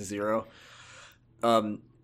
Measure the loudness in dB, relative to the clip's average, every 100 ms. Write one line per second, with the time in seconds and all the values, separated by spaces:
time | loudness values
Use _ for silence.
0 | -8 -6 -2 -2 -4 -20 -20 -20 -20 -20
1 | -20 -20 _ -2 2 4 2 -8 -12 -18